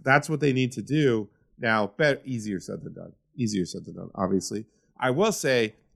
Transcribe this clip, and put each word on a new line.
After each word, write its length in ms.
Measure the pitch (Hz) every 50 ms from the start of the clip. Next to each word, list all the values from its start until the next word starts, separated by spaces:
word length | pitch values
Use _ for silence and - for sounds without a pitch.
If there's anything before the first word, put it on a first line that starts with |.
that's 280 | - 135 135 147 143 -
what 100 | 156 139
they 140 | 151 143 127
need 180 | 131 131 123 -
to 80 | 113
do. 480 | 101 - 139 156 151 131 117 110 104 - _ _ _ _ _ -
Now, 280 | - 113 110 107 104 95 - -
bet-, 240 | 160 147 135 - -
easier 340 | 135 127 117 104 107 98 87
said 240 | - - 95 85 -
than 100 | - -
done. 200 | 90 87 87 - _ _ _ _
Easier 300 | - 123 107 104 95 87
said 200 | - - 92 -
than 100 | - 85
done, 140 | 90 90 90 -
obviously. 500 | 101 95 92 98 95 - - 110 104 110 - _ _ _ _ _ -
I 120 | - 131
will 200 | 123 151 208 226
say 440 | 196 - - 143 131 123 113 107 - _ _ _ _